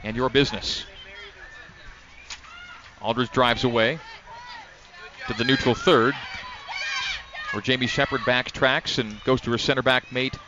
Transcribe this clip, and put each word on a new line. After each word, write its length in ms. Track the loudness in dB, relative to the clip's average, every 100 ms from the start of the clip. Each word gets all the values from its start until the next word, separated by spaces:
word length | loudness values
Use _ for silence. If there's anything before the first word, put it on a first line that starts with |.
and 120 | -6 -2
your 140 | 2
business. 560 | 4 2 0 -6 -6 -8 -16 -18 -18 -18 -18 -20 -20 -20 -20 -20 -20 -20 -20 -16 -16 -16 -18 -18 -18 -20 -10
Aldridge 300 | -2 0 0
drives 320 | 4 4 4
away 340 | 2 4 2 2 -8 -18 -18 -18 -16 -16 -18 -20 -20 -20 -20 -14 -10
to 80 |
the 100 | -4
neutral 300 | 2 4 4
third, 400 | 2 6 6 6 2 -8 -12 -14 -14 -12 -8 -6 -4 -4 -6 -10 -12 -6
where 120 | -6
Jamie 240 | 0 0 0
Shepard 340 | 0 0 0
backtracks 800 | 0 0 0 0 2 2 0 -4
and 220 | -4 -4
goes 180 | 0 0
to 100 | 2
her 60 | -2
center 240 | 2 2
back 300 | 4 2 2
mate 240 | -4 -4 -6